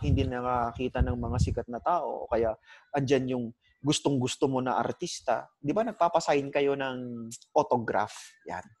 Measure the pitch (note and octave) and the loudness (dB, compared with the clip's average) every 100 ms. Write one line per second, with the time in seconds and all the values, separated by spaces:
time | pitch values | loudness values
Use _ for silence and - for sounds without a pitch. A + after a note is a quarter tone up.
0 | - C3 B2+ B2 B2 B2 A#2 A#2+ B2+ B2+ | 2 2 2 -2 -2 0 -2 -2 -2 0
1 | B2+ A#2+ A#2 B2 - - A#2 A#2 D#3 F3 | 0 0 -2 0 2 0 -4 -4 0 0
2 | B2+ A2+ - A2+ A2+ A2 - - _ C#3+ | 0 -6 -2 2 2 -2 -10 -20 _ -2
3 | C3+ C3+ B2+ B2+ A#2 - _ _ C#3 D3+ | 2 2 2 -2 -4 -10 _ _ 0 2
4 | D3 C#3 B2 - C#3+ C3 B2+ G#2+ A#2 - | 2 2 0 0 0 0 0 0 0 -4
5 | F3 - - A2+ - _ C#3+ F#3 A#3 - | -8 -6 -2 -2 -4 _ -2 -2 -2 2
6 | E3+ E3 E3 D3 C#3 C#3+ C#3 C#3 C3+ B2+ | 2 2 2 2 2 0 2 2 -2 -4
7 | B2 A#2+ A2+ A#2 _ D3+ D3 B2 A2+ G2 | -8 -8 -10 -14 _ 0 2 2 0 0
8 | G#2+ - - - - F2+ - _ | -2 -6 -20 -18 -12 -12 -12 _